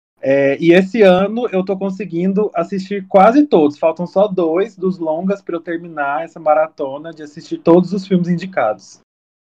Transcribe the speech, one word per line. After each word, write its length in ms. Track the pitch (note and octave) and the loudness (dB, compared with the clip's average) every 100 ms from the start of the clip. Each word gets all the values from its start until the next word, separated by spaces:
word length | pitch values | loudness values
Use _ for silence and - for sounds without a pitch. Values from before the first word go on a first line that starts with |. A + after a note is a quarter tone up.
| _ _ | _ _
É, 380 | C3+ C#3 C#3 C3+ | 0 2 2 0
e 120 | E3 | 4
esse 280 | F3+ F#3+ A#3 | 4 2 4
ano 460 | F#3+ F3+ G3+ A3+ A#3 | 4 4 2 -2 -4
eu 120 | F#3+ | -4
tô 140 | F#3+ F#3+ | -4 -4
conseguindo 720 | G3 F#3+ F3+ E3 F#3+ G3 G#3 | -6 -6 -8 -4 -2 -2 -2
assistir 540 | F3 E3 G3 F#3+ G3+ F#3+ | -4 -6 -8 -8 -10 0
quase 400 | G3 G#3 C#4+ D4 | 4 6 4 4
todos, 320 | F3+ D3 - | 4 2 0
faltam 260 | E3 D#3+ | -2 -2
só 220 | F3 F#3+ G3+ | -4 0 0
dois 500 | F#3 D#3+ E3+ A3 - | 0 0 -2 -4 -4
dos 220 | F#3 E3+ | -6 -4
longas 420 | D#3+ D#3+ F#3+ G3 | -4 -4 -4 -6
pra 140 | - | -6
eu 60 | E3+ | -10
terminar 640 | F3 E3 E3+ D3+ C#3+ D3 | -8 -10 -10 -8 -6 -6
essa 160 | E3 E3+ | -8 -4
maratona 720 | D#3 D3+ D#3+ - C3+ C#3 E3 | 0 2 0 -6 -10 -8 -14
de 100 | D3+ | -16
assistir 360 | D3 E3 - E3 | -18 -18 -12 -2
todos 340 | E3+ F3 F3 | 4 4 2
os 120 | G3 | -4
filmes 220 | F#3+ F3+ F3 | -2 -2 0
indicados. 680 | F3 F#3+ D3 A2 - - - _ _ _ _ _ | -4 -4 -2 -2 -4 -12 -20 _ _ _ _ _